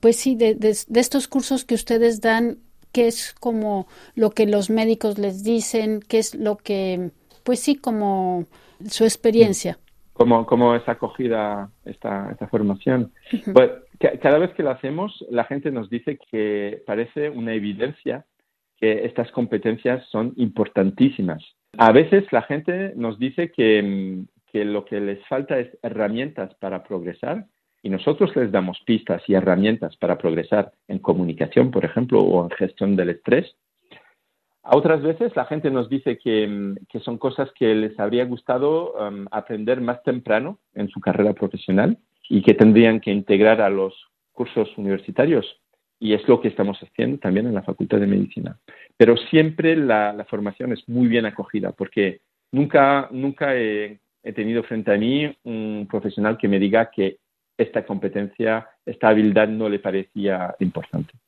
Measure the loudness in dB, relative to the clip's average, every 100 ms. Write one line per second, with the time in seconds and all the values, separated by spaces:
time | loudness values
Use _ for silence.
0 | 4 2 0 2 2 2 0 0 0 0
1 | 0 -2 -2 -4 -2 -4 -2 -4 0 2
2 | 2 2 0 0 0 -4 _ _ -8 0
3 | 0 0 -10 -8 -4 -2 -2 -4 -6 -14
4 | -14 0 0 2 2 2 2 0 2 0
5 | -2 -2 -4 -4 -2 -2 0 -2 -2 -4
6 | -2 -2 -2 -4 -4 -4 -4 -4 -2 -4
7 | -6 -10 _ _ -2 -2 0 -2 -2 -2
8 | -2 0 -2 -2 -6 _ _ _ -12 0
9 | 2 2 2 6 4 4 -6 -10 _ _
10 | _ 2 4 4 4 4 4 4 0 -6
11 | -6 -6 -4 -2 -2 -4 -10 _ -20 -12
12 | -8 -6 -8 -10 -6 -2 -2 -2 -2 -2
13 | -2 _ -8 -6 4 6 6 2 _ _
14 | -2 0 2 2 0 -2 -4 -4 -6 -6
15 | -8 -10 -8 -4 -4 -4 -4 -6 -6 -8
16 | -8 -10 _ -6 -4 -4 -6 -10 -8 -6
17 | -6 -6 -8 -6 -6 -4 -6 -6 -6 -6
18 | -8 -8 -12 _ _ _ _ _ 0 0
19 | -2 -4 -6 -4 -2 -2 -2 -2 -2 -4
20 | -4 -4 -4 -2 -4 0 -2 2 0 4
21 | 2 2 -4 -4 -12 _ _ 4 8 8
22 | 6 4 2 -2 -2 -6 -4 -6 -6 -6
23 | -8 -4 -6 -4 -6 0 4 4 2 -2
24 | -6 -8 -12 _ _ -4 -2 -4 -6 -6
25 | -6 -8 -6 -6 -2 -4 -4 -10 -10 -4
26 | -2 -2 -6 -8 -12 _ -8 -8 -8 -8
27 | -8 -10 -8 -8 -10 _ _ _ -6 -4
28 | -2 0 0 0 0 0 -2 -8 -2 -2
29 | 0 -6 0 2 4 2 2 0 -6 -6
30 | -4 0 0 -2 0 0 -2 _ _ -8
31 | 0 0 0 -4 0 2 2 2 -2 -2
32 | 2 4 4 2 0 -4 -6 -2 0 2
33 | 0 -4 0 0 0 _ _ _ _ -20
34 | _ _ _ _ _ _ 2 2 4 2
35 | 0 -2 -2 -4 -4 -4 -2 -2 -2 -4
36 | -4 -4 0 0 0 -4 -6 -8 -10 -12
37 | -8 -6 -6 -4 -8 _ 2 2 0 -4
38 | -2 -2 -2 -6 -4 -2 0 0 -4 -6
39 | -8 -8 -10 -10 -8 -8 -2 -2 -2 -4
40 | -4 -6 0 -2 -2 -12 _ -8 -8 -4
41 | -2 2 0 0 -4 -6 -2 2 2 0
42 | _ _ 0 2 6 8 8 8 6 4
43 | -2 -4 0 4 6 6 2 0 -4 -6
44 | _ _ _ -10 -6 -4 -4 -4 -4 -4
45 | -4 0 2 2 -2 -14 _ _ _ _
46 | 0 0 4 4 4 -2 -4 -4 -12 -4
47 | -4 -2 -2 0 0 -4 -6 -6 0 0
48 | 2 0 0 -6 -10 -12 -20 -20 -20 _
49 | 6 6 4 2 2 2 0 2 2 2
50 | 0 -4 -8 -6 -6 -6 -8 -8 -6 0
51 | 2 2 0 -6 -8 -6 -6 -6 -6 0
52 | -2 -2 _ _ _ -2 2 4 4 2
53 | -2 -6 -8 -4 -4 -2 -2 -4 -6 -12
54 | _ _ -14 -8 -4 -4 -4 -6 0 0
55 | 2 0 -2 -8 -12 -8 -8 -8 -6 -6
56 | -6 -2 -2 0 0 2 2 2 0 -2
57 | -4 -4 _ _ _ _ -4 -4 -6 -6
58 | -6 -6 -8 _ -2 -2 -6 _ -14 0
59 | 4 6 6 4 2 0 -2 -2 -2 -4
60 | -6 -6 -4 -2 -6 -4 -4 -4 -10 -8
61 | -10 _